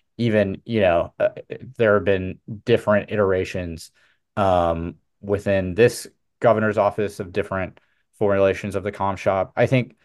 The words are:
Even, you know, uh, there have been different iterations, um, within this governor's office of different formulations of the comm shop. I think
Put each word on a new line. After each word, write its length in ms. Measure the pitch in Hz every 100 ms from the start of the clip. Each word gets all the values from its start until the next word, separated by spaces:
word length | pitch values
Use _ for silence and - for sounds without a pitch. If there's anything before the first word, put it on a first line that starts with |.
| _ -
Even, 460 | 117 107 104 95
you 160 | - 110
know, 320 | 95 85 82 -
uh, 80 | - - - - - -
there 180 | 113 104
have 80 |
been 340 | 101 95 92 - - 104
different 480 | - 113 - 104 95
iterations, 800 | 104 98 92 90 95 87 80 - _ _ _ _ -
um, 560 | 98 90 85 82 85 - _ _
within 540 | 101 98 101 98 92
this 320 | 87 120 - - _ _ -
governor's 380 | 120 107 107 107
office 420 | 101 107 101 -
of 120 | 95
different 480 | 98 - 95 90 - _ _ _ -
formulations 560 | 104 98 98 92 104
of 80 | 95
the 80 | 101
comm 280 | - 98 95
shop. 340 | 104 95 92 -
I 100 | 120
think 280 | 131 113 -